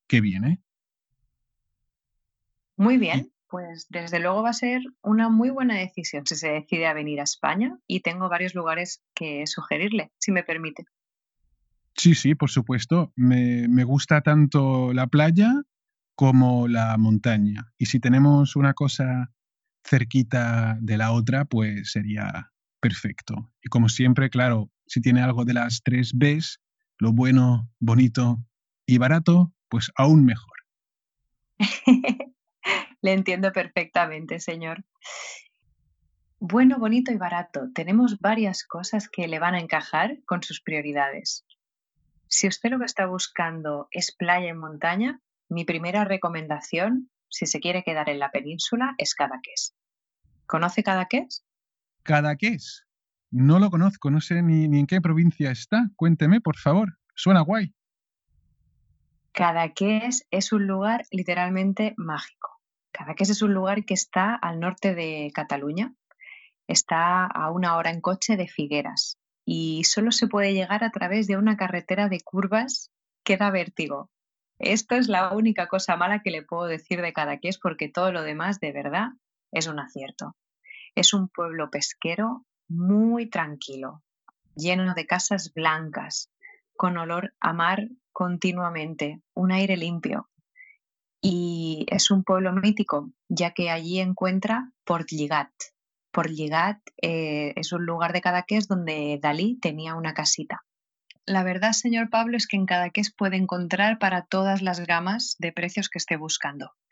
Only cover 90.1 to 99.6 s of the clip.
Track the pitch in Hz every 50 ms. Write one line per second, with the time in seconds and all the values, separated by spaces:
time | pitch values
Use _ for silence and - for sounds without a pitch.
90.1 | - - - _ _ _ _ _ _ - - - - _ _ _ _ _ _ _
91.1 | _ _ - 190 175 175 175 175 170 165 165 160 160 156 - - - 190 - -
92.1 | 202 196 185 - 190 185 190 185 185 190 190 214 214 214 202 - - 147 147 -
93.1 | - _ _ - - 165 175 175 - - 175 170 165 165 160 170 180 185 185 185
94.1 | 185 - 185 185 185 190 - 214 226 247 262 - _ _ - - 175 165 156 -
95.1 | 160 151 147 143 156 147 139 - _ - - - _ _ _ _ _ _ _ _
96.1 | - 175 160 156 160 151 156 151 156 165 175 196 208 - - - _ - - 165
97.1 | 165 160 160 156 151 151 147 143 - - 160 - 175 170 175 165 170 165 170 170
98.1 | 175 180 - 180 180 180 180 - 214 220 208 - 196 180 170 160 156 151 147 147
99.1 | 147 143 151 147 143 160 190 226 254 254